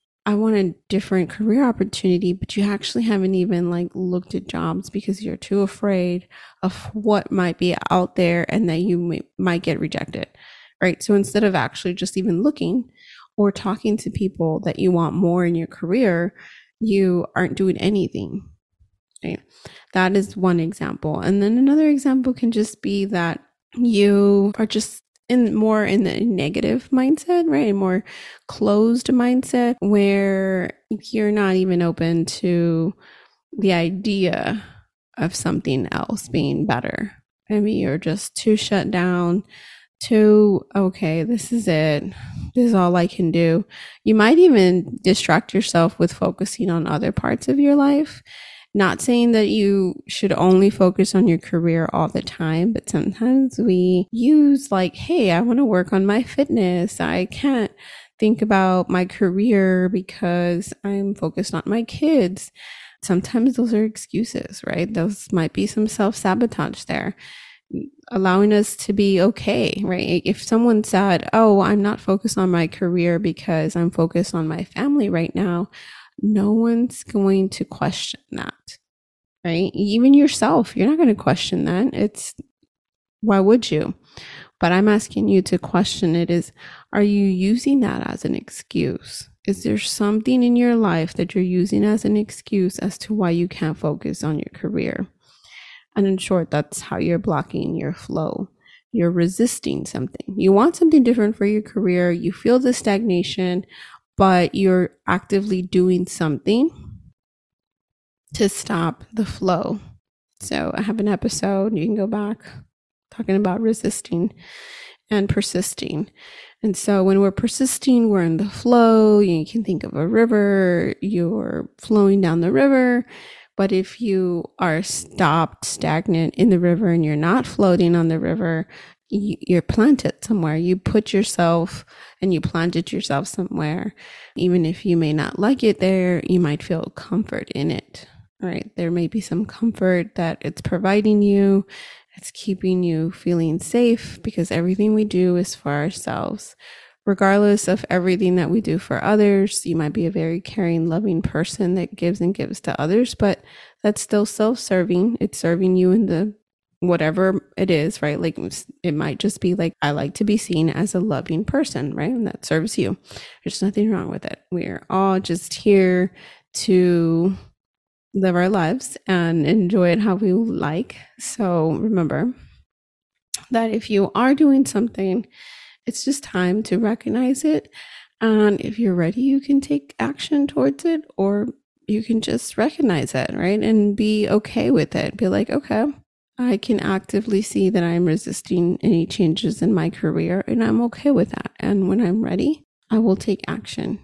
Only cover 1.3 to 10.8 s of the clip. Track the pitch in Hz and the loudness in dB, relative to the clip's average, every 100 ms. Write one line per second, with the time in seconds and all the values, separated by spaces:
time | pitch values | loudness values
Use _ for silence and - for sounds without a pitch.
1.3 | - 220 240 262 226 190 - 190 175 180 | -4 0 2 2 0 -4 -2 0 0 0
2.3 | 185 - - 202 202 - 240 226 202 190 | -4 -6 -2 -2 -2 -4 -2 0 0 0
3.3 | 190 180 175 175 175 175 - 185 180 - | 0 0 0 -2 -2 -6 -6 -4 -4 -4
4.3 | 185 185 165 165 175 - 202 - 208 214 | -10 -8 -6 -4 -4 -6 -8 -6 -6 -6
5.3 | - - 202 196 - 202 190 180 180 - | -10 -4 -2 -2 -2 -2 0 -2 -4 -8
6.3 | - - - 190 - - 214 214 208 - | -20 -20 -6 -6 -6 -12 -4 0 0 0
7.3 | 190 180 - 180 - - 185 180 - 175 | -2 -2 -2 -2 -2 0 0 0 0 0
8.3 | 170 - - 175 160 190 175 175 170 - | 0 -2 0 0 0 0 0 -2 -6 -8
9.3 | - 185 170 165 151 156 - - - - | -4 -2 0 -2 -4 -4 -6 -8 -10 -10
10.3 | _ - - - - | _ -20 -20 -16 -2